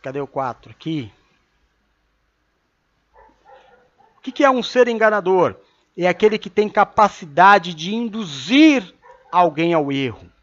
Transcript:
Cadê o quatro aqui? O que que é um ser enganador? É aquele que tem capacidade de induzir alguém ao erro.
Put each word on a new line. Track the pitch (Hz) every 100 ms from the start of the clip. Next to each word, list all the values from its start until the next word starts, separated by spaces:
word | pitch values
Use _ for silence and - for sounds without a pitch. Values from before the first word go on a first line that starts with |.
Cadê | 135 135
o | 135
quatro | 143 131 117 -
aqui? | 110 165 160 107 _ _ _ _ _ _ _ _ _ _ _ _ _ _ _ _ _ _ _ _ _ _ _ _ 523 _ _ _ _ _ _
O |
que | -
que | - 277
é |
um | 262
ser | 220 254 240
enganador? | 226 214 208 185 190 143 95 _ _ _ -
É | 175
aquele | 175 214 208
que | 196
tem | - 208
capacidade | 214 202 - 208 - 170 143 185 202 175
de | 160 165
induzir | 220 240 208 190 139 135 262 320 269 180 _ - - _
alguém | 175 175 147 170
ao | 170 143
erro. | 139 131 104 85 _